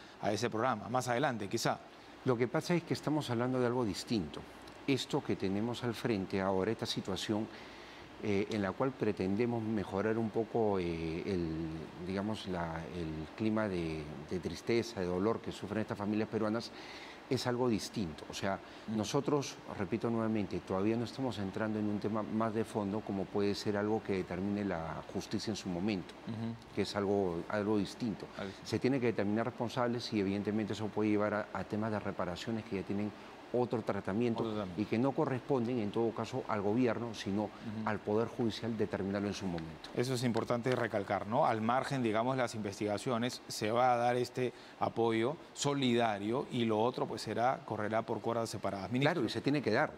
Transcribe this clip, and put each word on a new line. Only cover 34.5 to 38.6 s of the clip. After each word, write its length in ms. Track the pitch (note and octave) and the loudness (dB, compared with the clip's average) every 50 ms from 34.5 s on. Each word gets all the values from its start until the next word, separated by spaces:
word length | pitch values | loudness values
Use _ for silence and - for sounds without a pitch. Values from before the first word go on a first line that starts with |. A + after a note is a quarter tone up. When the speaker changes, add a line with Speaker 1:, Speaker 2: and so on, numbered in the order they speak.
| G#2+ | -2
Speaker 1:
tratamiento. 280 | G#2 G#2 F#2 F2 - | -2 -4 -4 -2 -2
Speaker 2:
y 40 | G#2+ | 0
que 120 | - - A2 | 2 2 2
no 140 | B2 C#3 | 2 2
corresponden, 680 | C3+ - D#3 C3+ C3 B2 - - D3 C3 A#2 A#2 C3 B2 | 2 2 0 0 0 -2 0 0 2 2 2 2 0 0
en 120 | G#2 G#2 | 0 0
todo 200 | F#2+ A2 A#2 A2+ | 0 2 2 2
caso, 320 | G2+ - A2+ - - B2+ - - | 2 0 -4 -2 -2 -4 -2 0
al 140 | - G#2+ | 0 0
gobierno, 520 | F#2+ G#2 G#2 B2 B2+ A#2 G#2+ G#2 A#2 A#2+ G#2+ | 2 2 4 4 4 4 4 2 -2 -6 -6
sino 300 | - - G#2 F#2+ G#2 G#2+ | -6 -2 0 0 2 0
Speaker 1:
Ujú. 80 | G2+ - - - A#2+ G#2 A2 A2 | 0 -4 -8 -8 -8 -6 -4 -2
Speaker 2:
al 140 | A2 G#2+ G2 | 0 -2 -2
Poder 280 | - - G#2 A2 A#2 A2+ | 0 2 2 4 2 2
Judicial 480 | - - B2 A2+ G#2 - | 0 0 0 0 0 0